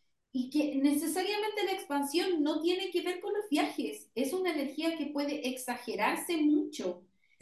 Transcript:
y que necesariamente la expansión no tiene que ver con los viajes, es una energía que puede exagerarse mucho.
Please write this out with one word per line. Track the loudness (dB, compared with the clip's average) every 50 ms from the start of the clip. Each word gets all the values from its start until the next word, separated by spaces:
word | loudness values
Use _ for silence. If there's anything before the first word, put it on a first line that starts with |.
| _ _ _ _ _ _ -4
y | -4 -2 0
que | 2 2 2 2 2
necesariamente | 4 4 4 4 4 0 0 0 0 0 0 0 0 0 -2 0 0 0
la | 0
expansión | 0 -2 -4 -2 -2 0 0 2 2 2 2 2 2 2 2
no | 2 2 2
tiene | 2 2 2 0 0 0
que | -2 0
ver | 0 -2 -2 -4
con | -4 -2 -2
los | -2 -2 0
viajes, | 2 2 2 2 0 -4 -4 -4 -6 -10 -14 -8 -4
es | -2 -2 0 0
una | 0 0 0 0
energía | 0 -2 -4 -4 -2 -2 -2 0
que | -2 -2
puede | -2 -2 -2 -2 -2 -2 -2 -4
exagerarse | -4 -4 -4 -6 -6 -6 -6 -6 -6 -2 0 0 0 0 0 -2 0 2
mucho. | 4 4 4 4 4 2 -2 -4 -4 -4 -4 -4 -6 -10 _ _ _ _ _ _ -8